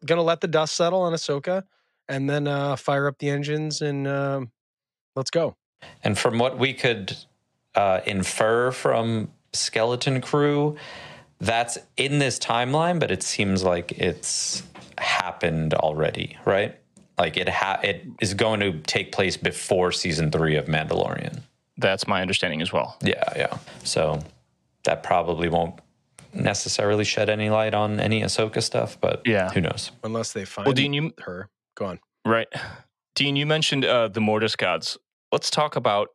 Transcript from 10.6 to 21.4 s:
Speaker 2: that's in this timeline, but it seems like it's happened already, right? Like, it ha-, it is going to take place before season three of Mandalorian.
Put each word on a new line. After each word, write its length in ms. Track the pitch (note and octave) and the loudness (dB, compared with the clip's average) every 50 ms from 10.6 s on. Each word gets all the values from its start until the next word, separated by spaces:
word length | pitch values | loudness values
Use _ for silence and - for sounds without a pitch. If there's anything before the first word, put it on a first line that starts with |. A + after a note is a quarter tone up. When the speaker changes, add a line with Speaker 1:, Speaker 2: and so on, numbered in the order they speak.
| D3 D3+ D3+ D3+ - - - - - - - - - _ _ - | 2 0 0 -4 -10 -16 -16 -16 -18 -18 -20 -20 -20 _ _ -6
Speaker 2:
that's 380 | F2+ G2 A2+ A#2 A#2+ - - - - _ _ - | -2 0 2 2 0 0 -4 -10 -12 _ _ -2
in 220 | B2+ C#3 C#3+ D3 | 0 2 2 2
this 180 | C#3 B2+ A2+ - | 2 2 0 -2
timeline, 640 | - - A#2 A#2 B2 B2 C#3 D#3 E3 E3+ F3+ E3+ | -2 0 0 2 2 2 2 2 2 2 2 2
but 100 | C#3+ - | 0 0
it 120 | F#2+ F2 - | 0 -2 -4
seems 400 | - - - G#2+ G2 F#2+ F#2 F#2 | -4 -2 0 2 2 2 2 4
like 300 | F#2 F2 F2 F2 - - | 2 2 2 0 -4 -6
it's 680 | - - F2+ E2 - - - - - - - - - - - - - - - - - | -2 0 -2 -2 -2 -4 -4 -4 -4 -4 -4 -4 -6 -8 -12 -18 -20 -20 -16 -10 -6
happened 760 | - - - - F2+ F2+ - - - E2+ D#2+ D#2+ D#2+ D#2 D#2 | -2 -2 0 0 0 -2 -2 -2 0 0 2 2 0 0 2
already, 640 | - - D#2 D2+ D2+ D#2 - - - F2 - - - - | 2 2 2 2 2 0 0 0 -2 -6 -8 -8 -4 0
right? 300 | G2+ G2 G2 G#2 G#2 - - _ _ _ - - _ _ - | 2 2 2 2 0 -4 -10 _ _ _ -20 -20 _ _ 0
Like, 200 | F2 E2 D#2 F#2 | 0 0 0 -2
it 120 | F2+ F2 | -2 -2
ha-, 300 | E2+ - G2 G2 G2 - - | 0 0 0 0 -2 -2 -2
it 220 | G2+ F#2+ F2 - - - - | -2 -4 -4 -8 -12 -8 -4
is 120 | A2 F#2+ G2 | -4 -2 0
going 260 | G2 A#2 A2+ A2 G2+ | 0 2 2 2 2
to 180 | G2+ G2 E2+ D#2 | 0 0 -2 -4
take 300 | D#2 - - G#2+ F#2+ - | -4 -2 -2 -2 -2 -2
place 240 | - - G2 F#2 E2 - | 0 0 0 0 0 -2
before 540 | - F#2+ - - - - G#2 F2+ F2+ F2+ | -2 -4 -4 -4 -2 0 2 2 2 2
season 400 | E2+ - - G2 D#2 D#2 D#2+ D2+ | 2 0 -2 -2 0 0 0 0
three 240 | D#2 D#2+ D#2+ D#2 D2+ | 2 2 2 2 2
of 100 | D2+ - | 0 0
Mandalorian. 760 | - D#2 D#2 D#2 D#2 - B1+ G1+ - G1+ G1+ G1+ - - - | 0 0 0 0 0 0 0 -2 -2 -4 -6 -8 -8 -10 -12